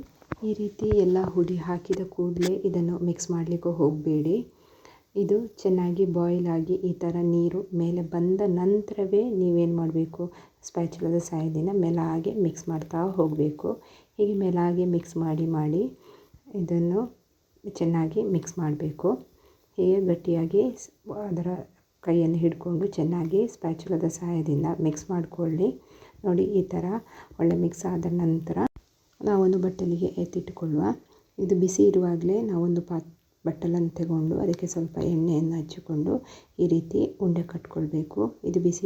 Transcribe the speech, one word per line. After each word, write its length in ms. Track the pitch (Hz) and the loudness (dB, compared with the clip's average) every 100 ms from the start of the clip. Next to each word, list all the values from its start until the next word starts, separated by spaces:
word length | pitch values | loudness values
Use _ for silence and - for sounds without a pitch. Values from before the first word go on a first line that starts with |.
| - _ - - 214 | -6 _ -14 -8 -4
ಈ 40 | 208 | -4
ರೀತಿ 280 | 208 - 214 208 180 | -4 -4 0 4 4
ಎಲ್ಲ 120 | 185 185 175 | 4 2 2
ಹುಡಿ 240 | 170 180 160 | 0 0 -4
ಹಾಕಿದ 380 | 175 - 190 185 - | -4 -2 -4 -4 -2
ಕೂಡಲೇ 380 | 175 175 175 190 196 | -2 0 0 0 0
ಇದನ್ನು 280 | 175 170 170 175 | 0 0 0 0
ಮಿಕ್ಸ್ 200 | 165 - 170 | -2 -2 -2
ಮಾಡಲಿಕ್ಕೆ 380 | 165 170 170 160 | -2 -2 -2 2
ಹೋಗಬೇಡಿ. 560 | 151 156 160 151 151 214 - _ _ - - - _ 202 | 2 2 0 0 2 0 -2 _ _ -20 -20 -20 _ -2
ಇದು 160 | 180 208 233 - | 0 0 -2 -4
ಚೆನ್ನಾಗಿ 420 | 196 185 180 175 185 170 | 0 2 2 2 2 2
ಬಾಯ್ಲ್ 320 | 175 175 175 165 | 2 2 0 0
ಆಗಿ 200 | 160 185 185 | 0 0 -2
ಈ 20 | 175 | -2
ಥರ 120 | 170 175 175 | -2 0 2
ನೀರು 280 | 170 170 175 202 175 | 2 2 -2 -4 -2
ಮೇಲೆ 220 | 170 175 165 | 0 -2 -2
ಬಂದ 300 | 170 175 190 202 175 | 0 2 2 2 2
ನಂತರವೇ 640 | 185 208 208 - 190 202 247 196 | 2 2 0 -4 0 2 2 2
ನೀವೇನು 380 | 180 170 170 170 | 2 4 2 2
ಮಾಡಬೇಕು, 440 | 165 160 165 165 175 - - _ - | 0 0 -2 -4 -10 -10 -20 _ -10
ಸ್ಪ್ಯಾಚುಲಾದ 520 | - 170 170 170 170 170 | -4 -4 -2 -2 0 -2
ಸಹಾಯದಿಂದ 440 | 165 160 156 170 202 | -4 -2 -2 0 2
ಮೇಲಾಗೆ 480 | 170 170 165 165 175 226 | 2 2 0 -2 -2 0
ಮಿಕ್ಸ್ 220 | 170 - - | 0 0 -6
ಮಾಡ್ತಾ 280 | 160 160 165 185 190 | -6 -4 -2 0 2
ಹೋಗಬೇಕು. 540 | 160 151 151 151 - - - - _ - | 2 2 0 -2 -6 -6 -10 -20 _ -2
ಹೀಗೆ 160 | 208 196 | 0 2
ಮೇಲಾಗೆ 420 | 185 175 175 175 180 170 | 0 2 2 2 2 0
ಮಿಕ್ಸ್ 200 | 170 170 | -2 -4
ಮಾಡಿ 240 | 165 156 165 156 | -2 0 0 0
ಮಾಡಿ 260 | 151 165 254 - - - _ - - 208 | 0 0 -2 -6 -20 -20 _ -20 -12 -6
ಇದನ್ನು 400 | 170 170 170 190 247 - _ _ _ _ 202 - | -2 0 2 0 -2 -8 _ _ _ _ -12 -2
ಚೆನ್ನಾಗಿ 400 | 165 165 160 165 220 175 | 0 2 0 0 0 -2
ಮಿಕ್ಸ್ 200 | - - | -4 -4
ಮಾಡಬೇಕು. 480 | 156 147 156 147 180 254 - _ _ _ _ - | -2 -2 -4 -2 -2 -2 -6 _ _ _ _ 0
ಹೀಗೆ 220 | 180 190 180 | 2 4 2
ಗಟ್ಟಿಯಾಗಿ 520 | 170 175 170 165 196 247 - | 0 0 0 2 2 2 -2
ಸ್-, 60 | - _ 214 208 208 | -14 _ -12 -10 -6
ಅದರ 180 | 170 175 180 - _ _ _ | -4 -4 -6 -10 _ _ _
ಕೈಯನ್ನು 360 | - 170 165 165 170 | 0 2 4 4 2
ಹಿಡ್ಕೊಂಡು 400 | 165 180 170 196 185 | 0 -2 -2 -2 0
ಚೆನ್ನಾಗಿ 440 | 156 175 160 196 233 - | 0 0 0 2 0 -2
ಸ್ಪ್ಯಾಚುಲಾದ 500 | 170 165 175 170 165 - | -6 -6 -2 -2 -2 -2
ಸಹಾಯದಿಂದ 480 | 175 170 151 143 160 - 160 | -4 -2 0 0 0 0 0
ಮಿಕ್ಸ್ 180 | 151 - | -2 -2
ಮಾಡಿಕೊಳ್ಳಿ. 560 | 180 160 - 165 160 208 - - - - - 196 | -4 -4 -2 -2 2 0 0 -10 -20 -20 -6 0
ನೋಡಿ, 200 | 180 190 202 | 2 2 2
ಈ 40 | 185 | 0
ಥರ 120 | 180 175 226 - - - - | -2 -2 -4 -8 -18 -14 0
ಒಳ್ಳೆ 180 | 165 175 175 | 2 2 0
ಮಿಕ್ಸ್ 200 | 170 190 | -2 -4
ಆದ 140 | 180 170 175 | -2 -2 0
ನಂತರ 340 | 170 165 165 175 233 - - _ _ - | 2 0 -2 -2 -2 -4 -20 _ _ -6
ನಾವೊಂದು 380 | 208 196 190 190 185 | 0 4 4 4 0
ಬಟ್ಟಲಿಗೆ 420 | 185 175 170 180 - | -2 -2 0 -2 -2
ಎತ್ತಿಟ್ಟುಕೊಳ್ಳುವ. 600 | 175 180 - - 165 151 190 240 - _ _ - | -4 -6 -8 -6 -2 0 0 -2 -8 _ _ -6
ಇದು 180 | 185 185 | 0 2
ಬಿಸಿ 180 | 180 185 202 | 2 6 6
ಇರುವಾಗಲೇ 440 | 185 180 170 170 208 226 | 6 2 0 0 0 0
ನಾವೊಂದು 320 | 175 175 170 170 | 0 0 0 -2
ಪಾತ್-, 260 | 165 156 - _ _ 165 | -6 -6 -14 _ _ -6
ಬಟ್ಟಲನ್ನು 460 | 160 175 175 170 - | -4 -2 0 0 -2
ತಗೊಂಡು 380 | 165 160 156 - | -2 0 0 0
ಅದಕ್ಕೆ 240 | - 170 175 | 0 0 -4
ಸ್ವಲ್ಪ 240 | 170 165 165 160 | -4 -6 -2 0
ಎಣ್ಣೆಯನ್ನು 420 | 165 170 151 160 165 | 2 2 2 0 -2
ಹಚ್ಚಿಕೊಂಡು 560 | 156 - - 151 165 247 - - - - | -6 -10 -6 -2 0 -2 -4 -20 -12 -2
ಈ 40 | 175 | 2
ರೀತಿ 280 | 165 165 - - - 185 | 2 2 0 0 0 0
ಉಂಡೆ 180 | 170 170 | 0 -2
ಕಟ್ಕೊಳ್ಬೇಕು. 720 | 165 - - 156 156 156 - 120 - 175 | -8 -10 -6 -4 -2 -4 -2 -4 -4 -2
ಇದು 120 | 175 175 | 0 2
ಬಿಸಿ 180 | 170 | 0